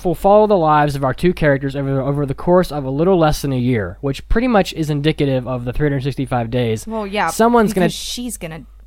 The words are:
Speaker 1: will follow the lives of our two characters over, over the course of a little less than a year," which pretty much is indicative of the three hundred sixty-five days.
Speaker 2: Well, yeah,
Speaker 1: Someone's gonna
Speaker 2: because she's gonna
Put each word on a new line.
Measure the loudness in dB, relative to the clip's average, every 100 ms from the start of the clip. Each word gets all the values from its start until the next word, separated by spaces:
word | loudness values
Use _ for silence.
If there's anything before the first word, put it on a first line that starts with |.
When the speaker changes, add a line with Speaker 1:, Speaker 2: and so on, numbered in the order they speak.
Speaker 1:
will | -4 0
follow | 4 6 6
the | 4
lives | 4 4 2 0
of |
our | -2
two | 0 0
characters | 2 2 2 0 -4
over, | -2 -2
over | -2 -2 -2
the |
course | -2 2 2 2
of | -4 -4
a |
little | 0 2 4
less | 2 2
than | -2
a | -2
year," | 0 0 -2 -6
which | -6 -4 0
pretty | 0 2
much | 2 2
is | -2 -4
indicative | -2 0 0 0 -2 -2
of | -6 -6
the |
three | -2 -2
hundred | -2
sixty-five | -4 -6 -4 -4 -2
days. | -2 -2 -4 -6
Speaker 2:
Well, | -8 -6
yeah, | -4 -2
Speaker 1:
Someone's | 2 4 4 2
gonna | 2 0
Speaker 2:
because | -2
she's | -10 -10 -10 -10
gonna | -12 -14 -18 -20